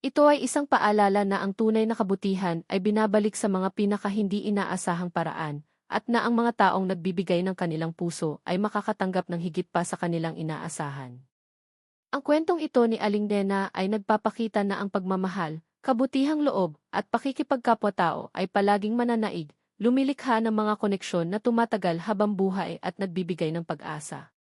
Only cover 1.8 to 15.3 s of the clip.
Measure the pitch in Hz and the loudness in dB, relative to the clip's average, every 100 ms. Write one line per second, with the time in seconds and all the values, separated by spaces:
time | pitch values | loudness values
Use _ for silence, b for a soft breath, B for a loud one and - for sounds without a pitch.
1.8 | 220 226 190 196 196 190 190 165 - 196 | 0 0 0 0 0 0 0 -2 -2 -2
2.8 | 202 214 220 214 208 - 214 190 190 - | 0 2 2 2 2 -2 -2 0 -2 0
3.8 | 202 202 202 208 196 202 214 202 185 180 | 0 0 -2 -2 -2 -2 -2 -2 -2 -4
4.8 | - 170 180 175 160 - 156 147 - _ | -2 -2 -2 -4 -4 -6 -8 -8 -14 _
5.8 | _ 220 - 233 233 233 233 233 196 190 | _ -6 0 0 2 2 2 4 4 4
6.8 | 185 180 175 180 180 175 185 180 175 156 | 0 -2 -2 -2 0 0 0 -2 -2 -2
7.8 | 165 165 170 - 160 - - 185 208 208 | -4 -4 -6 -2 -6 -6 -4 -2 0 -2
8.8 | 208 208 190 185 - 175 175 160 - 170 | -4 -2 -2 -2 -2 -6 -4 -4 -2 -2
9.8 | 170 - 170 170 165 160 160 151 165 - | -2 -4 -2 -2 -4 -6 -8 -8 -10 -8
10.8 | 147 139 127 123 _ _ _ _ _ _ | -8 -8 -14 -18 _ _ _ _ _ _
11.8 | _ _ _ 277 277 302 320 339 302 247 | _ _ _ -6 2 2 2 0 2 2
12.8 | 233 226 208 208 208 208 196 196 196 - | 4 2 0 0 0 0 0 0 -2 -4
13.8 | 190 214 - 214 214 - 226 208 202 196 | -2 -2 0 0 0 -2 -2 0 0 -2
14.8 | 202 202 185 190 185 | -2 -4 -2 -2 -2